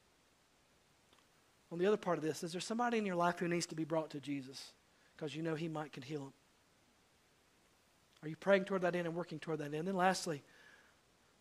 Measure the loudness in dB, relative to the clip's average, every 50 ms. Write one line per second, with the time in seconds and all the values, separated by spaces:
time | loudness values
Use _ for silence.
0 | _ _ _ _ _ _ _ _ _ _ _ _ _ _ _ _ _ _ _ _
1 | _ _ -20 -20 _ _ _ _ _ _ _ _ _ _ 0 2 4 4 4 4
2 | 4 2 2 2 2 0 -2 -2 -4 -6 -4 -6 -4 -4 -2 0 2 2 2 2
3 | 0 0 2 4 4 4 2 2 0 0 0 0 0 -2 -4 -4 -2 0 0 0
4 | 0 -2 -6 -8 -6 -4 -6 -6 -6 -8 -12 -14 -16 -16 -18 _ _ _ _ _
5 | -20 -20 _ -8 -8 -6 -4 -4 -2 -2 -2 -2 -2 -4 -4 -4 -6 -6 -8 -12
6 | -10 -6 -6 -6 -6 -8 -12 _ _ _ _ _ _ _ _ _ _ _ _ _
7 | _ _ _ _ _ _ _ _ _ _ _ _ _ _ _ _ _ _ _ _
8 | _ _ _ -12 -10 -10 -10 -2 4 6 6 6 6 2 0 2 2 2 2 2
9 | 0 -2 -2 -4 -4 -4 -6 -8 -4 -4 -4 -2 -2 -4 -4 -2 -2 0 2 4
10 | 4 4 4 4 0 -2 -4 -4 -8 -12 -20 -20 -20 -20 -20 -20 -20 -20 -20 _
11 | _ _ _ _ _ _ _ _